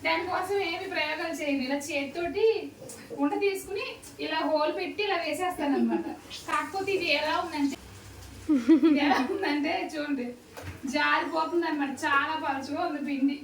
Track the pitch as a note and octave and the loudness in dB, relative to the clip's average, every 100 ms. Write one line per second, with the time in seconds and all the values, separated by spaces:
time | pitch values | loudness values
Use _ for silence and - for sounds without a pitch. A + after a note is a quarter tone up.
0 | D#4+ E4 F4 F4+ F#4 G4+ F4 F4 E4+ D#4+ | 2 0 0 -2 0 0 0 -2 -4 -2
1 | D4+ D#4 E4+ C#4+ D4 C4+ B3+ C#4+ D4+ C#4+ | -2 -2 -4 -2 0 0 0 -2 -2 -4
2 | C#4 E4 E4+ G4 A4+ G#4 C#4+ - - - | -4 -4 -2 4 4 4 -4 -12 -16 -16
3 | - - C#4+ G4+ G4+ F#4+ E4+ G#4 - - | -12 0 0 2 2 0 -4 -6 -6 -10
4 | - - D4 D#4 D4 D#4 D#4 G4+ F4 - | -16 -8 -4 0 2 2 2 0 -4 -2
5 | G4+ F4 D#4+ C#4+ F#4 F4 C#4+ F#3 A#3 E4+ | 0 0 0 0 -2 0 2 4 4 2
6 | D#4 - - - - D4 D4+ F#4+ G4 F#4+ | -2 -8 -12 -12 -2 -2 0 -4 0 0
7 | E4 D4 D4+ E4+ E4+ D4+ C#4 C#4 - - | 2 2 2 0 -2 0 0 -2 -12 -18
8 | - - - - - C#4+ A#3 D#4 D#4 C#4+ | -18 -18 -16 -10 2 2 8 8 8 6
9 | D4 C4+ C4 F#4+ D#4+ D4 D4 F#4 - D4+ | 4 4 2 0 0 0 0 -2 -4 -4
10 | D4 C#4 A#3+ B3 - - - - C#4 D4 | -2 -2 -4 -8 -16 -14 -14 -8 -2 2
11 | D4+ D#4+ - D#4+ D#4+ E4+ E4 D4 C#4 - | 4 2 2 0 0 0 0 0 -2 -2
12 | D4+ C#4 D4+ D#4 D4 C4+ C#4 D4+ E4+ D4 | 2 2 2 -2 -2 -2 -4 -2 -2 -2
13 | B3+ C#4 C#4+ C#4+ | -2 2 2 2